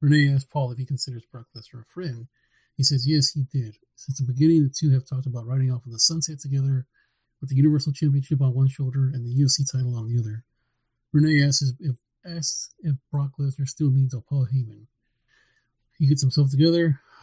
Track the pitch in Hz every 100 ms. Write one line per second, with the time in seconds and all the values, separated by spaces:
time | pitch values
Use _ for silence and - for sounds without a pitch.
0 | 143 147 143 139 - 147 127 120 127 135
1 | - 120 - 123 117 117 - 117 - -
2 | 175 117 123 _ _ _ _ - 135 135
3 | 131 156 135 147 127 139 113 - _ -
4 | - - 127 123 156 165 139 - 156 131
5 | - 131 131 120 117 135 131 123 117 113
6 | - 165 151 151 139 139 135 131 131 _
7 | _ _ _ _ 139 135 151 151 151 135
8 | 151 139 131 139 131 123 135 131 131 135
9 | 131 127 120 131 139 - 135 131 123 120
10 | 113 120 110 110 - _ _ _ _ _
11 | _ 147 156 147 143 131 139 123 151 123
12 | _ _ 175 170 147 - - _ 165 135
13 | _ 143 143 - 139 131 135 - 147 135
14 | 131 123 - 139 127 131 113 104 110 _
15 | _ _ _ _ _ _ _ _ _ -
16 | 143 143 131 147 135 135 165 170 170 139
17 | _ -